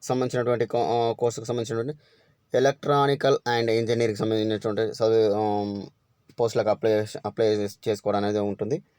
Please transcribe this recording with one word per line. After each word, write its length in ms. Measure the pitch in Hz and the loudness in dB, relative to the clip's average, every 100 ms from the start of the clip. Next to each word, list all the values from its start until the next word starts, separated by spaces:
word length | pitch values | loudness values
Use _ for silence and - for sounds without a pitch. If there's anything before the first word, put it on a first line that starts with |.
సంబంధించినటువంటి 640 | - 127 127 127 120 120 117 | -4 -2 0 0 0 0 0
కో-, 440 | 120 113 117 117 | 0 0 2 0
ఆ, 20 | |
కోర్సుకు 320 | 113 120 - | 0 -2 -2
సంబంధించినటువంటి 760 | 117 120 117 113 120 151 _ _ _ _ _ 123 | -4 -4 -4 -4 -6 -8 _ _ _ _ _ 2
electrical 800 | 131 139 - 143 139 139 135 | 2 2 0 2 2 2 2
and 360 | 139 - 120 117 | 2 0 0 2
engineering 440 | 113 113 117 117 | 2 2 0 0
సంబంధించినటువంటి 680 | 104 110 110 110 107 110 104 | 0 0 0 0 -2 -2 -2
చదువు, 520 | 110 - 113 113 110 | -2 0 2 4 4
ఆ, 500 | 104 107 104 104 101 95 - _ _ _ - | 2 0 0 -2 -6 -10 -16 _ _ _ -4
పోస్టులకు 300 | 117 117 107 | -2 0 0
అప్లై 200 | 104 110 | 0 2
చేసి, 280 | 107 107 - 107 | 2 0 -6 -8
అప్లై 200 | - 113 | 0 0
చేసి 320 | 107 101 - - | 0 -2 -6 -6
చేసుకోవడం 360 | 107 - 101 | -4 -2 -2
అనేది 140 | 101 104 | 0 0
ఉంటుంది. 440 | 104 98 107 151 - | -2 -4 -4 -6 -8